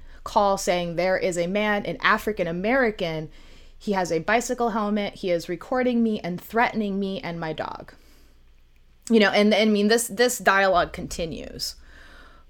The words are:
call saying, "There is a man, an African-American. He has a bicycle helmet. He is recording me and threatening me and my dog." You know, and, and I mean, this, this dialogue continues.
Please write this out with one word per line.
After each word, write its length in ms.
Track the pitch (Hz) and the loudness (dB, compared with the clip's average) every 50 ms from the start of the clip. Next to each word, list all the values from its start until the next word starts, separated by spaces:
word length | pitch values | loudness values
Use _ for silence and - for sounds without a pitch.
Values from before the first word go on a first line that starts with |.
| - - - - - | -18 -20 -18 -16 -8
call 320 | - - 220 208 202 196 | -2 2 2 4 4 2
saying, 400 | 190 - - 180 180 175 170 170 | 0 0 0 0 0 0 -2 -2
"There 200 | 160 175 190 190 - | -2 0 0 0 0
is 180 | - 190 170 | 0 -2 0
a 100 | 175 170 | 0 -2
man, 380 | 175 190 208 214 214 208 202 196 | -2 0 0 0 0 0 0 -2
an 120 | - 170 - | -4 -4 0
African-American. 1300 | - 175 202 220 - 220 208 208 180 170 170 175 185 214 247 269 254 220 208 - 185 165 160 156 160 151 - - - - - - - - - - | 2 2 2 2 0 -4 -4 -2 -2 -4 -2 -4 -2 0 2 2 2 0 0 -2 -4 -4 -4 -6 -8 -10 -14 -18 -20 -20 -20 -20 -20 -20 -20 -10
He 140 | - 220 202 | -4 -2 -2
has 200 | 190 180 165 170 | 0 0 0 -2
a 60 | 165 | -2
bicycle 520 | 160 - 214 240 240 - 247 240 240 233 | 0 2 0 0 0 0 -2 -2 -2 -2
helmet. 440 | 196 233 208 208 208 214 202 202 - | 0 -2 -2 0 0 -2 -2 -4 -6
He 140 | - - 190 | -6 -2 -2
is 180 | 175 170 160 - | 0 0 -2 -4
recording 540 | 180 165 - - 269 254 254 247 247 233 233 | -8 -8 -6 -4 -2 0 0 2 2 2 2
me 180 | 226 214 - | 2 0 -2
and 180 | - 170 180 170 | -4 -6 -8 -8
threatening 580 | - - - 226 247 - - 220 214 202 190 196 | -8 -4 0 0 0 0 0 -2 -4 -4 -2 -4
me 200 | 202 190 190 - | -4 -4 -6 -6
and 180 | - 165 170 170 | -6 -8 -8 -6
my 120 | 170 160 156 | -6 -6 -6
dog." 400 | - - - - - - - - - - - - - - - - _ - - - _ - _ _ _ - _ - _ - - | -6 -6 -8 -8 -12 -16 -18 -20 -20 -20 -20 -20 -20 -20 -20 -20 _ -20 -20 -20 _ -20 _ _ _ -20 _ -20 _ -2 4
You 100 | 226 226 | 6 6
know, 100 | 202 196 | 6 6
and, 220 | - 208 208 208 214 | 4 4 4 4 4
and 160 | 190 220 220 | 4 4 4
I 20 | 214 | 4
mean, 160 | 202 208 214 | 4 4 4
this, 200 | 226 240 226 - | 4 2 0 -2
this 300 | - 196 240 247 247 - | 0 0 2 2 0 0
dialogue 540 | 190 202 196 196 196 190 190 175 165 156 - | 2 4 4 4 4 4 4 4 2 0 -2
continues. 840 | - - 143 - - 175 160 139 - - - - - - - - - - - - - - - - - - - - - - | -10 -10 -8 -6 -6 -6 -6 -6 -10 -12 -12 -10 -8 -8 -8 -8 -12 -18 -20 -20 -20 -20 -20 -20 -20 -20 -20 -20 -20 -20